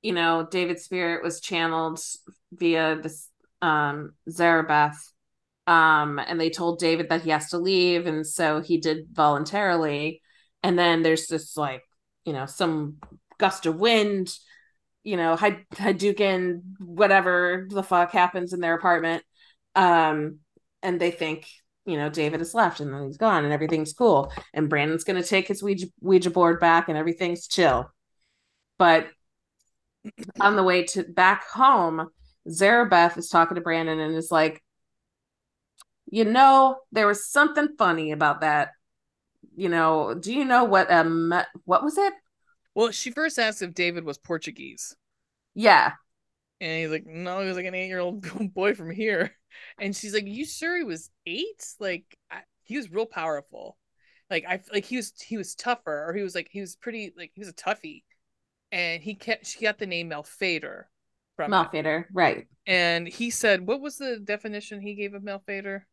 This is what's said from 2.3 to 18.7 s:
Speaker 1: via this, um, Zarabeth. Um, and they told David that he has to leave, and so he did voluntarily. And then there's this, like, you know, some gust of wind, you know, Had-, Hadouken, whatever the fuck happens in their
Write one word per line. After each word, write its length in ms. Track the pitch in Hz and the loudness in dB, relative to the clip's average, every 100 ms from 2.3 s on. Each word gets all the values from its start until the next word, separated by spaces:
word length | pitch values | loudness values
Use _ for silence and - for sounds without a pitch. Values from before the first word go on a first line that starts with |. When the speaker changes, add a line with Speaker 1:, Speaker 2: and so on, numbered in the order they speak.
| _ _ | _ _
Speaker 1:
via 460 | 175 170 160 160 156 | -2 0 2 0 -2
this, 260 | 160 156 - _ _ _ | -6 -12 -20 _ _ _
um, 520 | 170 151 147 147 143 _ - | 0 0 0 -4 -12 _ -14
Zarabeth. 680 | 165 170 165 156 151 147 151 - _ _ _ _ _ - | 2 4 4 2 2 2 -2 -20 _ _ _ _ _ 2
Um, 520 | 170 160 151 147 143 | 6 6 4 2 -4
and 200 | - 170 | -4 -2
they 100 | 165 | -2
told 300 | 165 170 170 | 0 -2 0
David 300 | 165 165 156 | 0 0 0
that 120 | 165 | -2
he 60 | 165 | 2
has 180 | 151 151 | 0 0
to 80 | 175 | -4
leave, 500 | 180 190 180 175 170 | 0 2 4 2 0
and 180 | 156 | -4
so 360 | 156 - 160 151 | -6 -2 0 0
he 160 | 151 165 | 0 0
did 280 | 156 156 156 | 0 -4 -6
voluntarily. 1120 | - 147 143 151 202 196 170 156 143 156 160 _ _ _ _ | 2 2 2 -2 -2 0 0 0 -2 -4 -8 _ _ _ _
And 140 | 190 175 | 0 2
then 220 | 175 165 | 4 4
there's 240 | 160 160 - | 4 2 0
this, 300 | 160 - 156 | -6 -6 -6
like, 260 | 147 127 _ _ _ _ | -6 -6 _ _ _ _
you 80 | - | -8
know, 120 | 139 | -8
some 520 | 135 - 175 156 147 151 - - _ - | -8 -2 -2 -2 -6 -10 -20 -20 _ -2
gust 280 | 196 - | -2 0
of 140 | 165 160 | -4 2
wind, 520 | 226 226 208 196 180 - _ - _ _ _ _ | 2 4 2 -2 -4 -10 _ -20 _ _ _ _
you 140 | 214 185 | -6 -2
know, 180 | 165 | 0
Had-, 300 | 165 208 196 _ | 2 2 0 _
Hadouken, 880 | - 196 190 202 202 196 185 180 175 180 190 | -4 -2 2 0 2 0 2 -2 -6 -10 -18
whatever 840 | 180 170 202 196 185 180 180 185 190 | -12 2 6 6 4 2 0 -2 -4
the 100 | 202 | -6
fuck 300 | 190 180 175 | 0 2 2
happens 420 | 196 180 185 180 | 2 2 0 -6
in 60 | 180 | -4
their 160 | 170 | -2